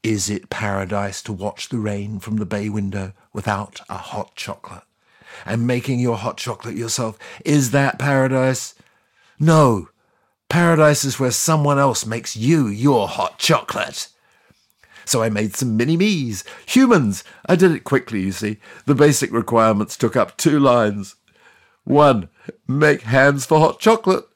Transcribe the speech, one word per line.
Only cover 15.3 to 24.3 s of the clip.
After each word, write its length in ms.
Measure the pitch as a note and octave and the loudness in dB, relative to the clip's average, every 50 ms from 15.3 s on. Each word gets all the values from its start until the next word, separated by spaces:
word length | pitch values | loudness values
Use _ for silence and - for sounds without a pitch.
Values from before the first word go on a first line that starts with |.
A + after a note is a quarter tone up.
| G#2+ G2+ G#2+ G#2 - | 0 -2 -2 -4 -4
some 180 | - C3 B2 A2 | -4 -4 -2 0
mini-me's, 680 | A2 A#2+ D3 E3 E3+ G3 G#3+ G3+ E3 C3+ A#2 G#2 F#2 - - - - - | 0 0 0 2 2 2 0 0 -2 -4 -6 -8 -10 -12 -16 -20 -20 -12
humans. 580 | - - B3+ C4+ A#3+ A#3+ F3 B2+ G#2 G2 - - - - - _ | 0 4 4 6 6 6 4 4 2 -2 -4 -8 -18 -20 -14 _
I 80 | - F#3 | 0 2
did 160 | E3 F#3+ F#3 | 4 4 4
it 120 | D#3+ - - | 4 2 -2
quickly, 380 | - C#3 C3 - - A2+ G2+ | -2 -2 -2 -2 -2 -4 -4
you 100 | F#2 F#2+ | -4 -4
see. 280 | F#2 - A2 G#2 G#2+ _ _ - - - _ | -4 -4 -6 -6 -8 _ _ -20 -20 -10 _
The 100 | - C#3+ | 0 4
basic 380 | B2 D3 D3+ C#3 - C#3+ - - | 4 6 4 4 2 -2 -2 -2
requirements 640 | A#2 - - A#2 A2+ A2+ A2+ A2 G2+ G#2+ - - | -4 -2 0 2 4 4 4 2 2 -2 -4 -4
took 180 | - - A2 - | -2 -2 0 0
up 220 | B2+ G#2 - _ | 0 -2 -2 _
two 220 | - - D#3+ D3 D3 | -2 0 0 2 4
lines. 560 | C#3 C3+ A#2+ A#2+ A2 G#2+ G2+ G2+ F#2+ - - _ _ _ _ _ _ _ _ _ _ _ _ _ _ | 4 4 4 4 2 0 -2 -6 -10 -14 -16 _ _ _ _ _ _ _ _ _ _ _ _ _ _
One, 460 | - C3 C#3+ D3 C#3+ C3 G#2+ F2 - _ _ _ - - _ _ | 0 4 4 6 6 4 2 -2 -8 _ _ _ -20 -20 _ _
make 340 | - B2+ C#3+ D3+ D3+ C#3+ - | -4 0 2 2 2 2 0
hands 440 | - A2 B2 C3+ C3+ C#3+ C#3+ C#3 B2+ | -2 0 2 4 4 4 2 0 -2
for 140 | - D#3+ D#3 | 0 2 4
hot 200 | D#3+ D#3 - - | 4 2 0 0
chocolate. 460 | - A3 A3+ A3 - F#3 F#3 - - _ | 2 2 2 2 2 -2 -2 -2 -4 _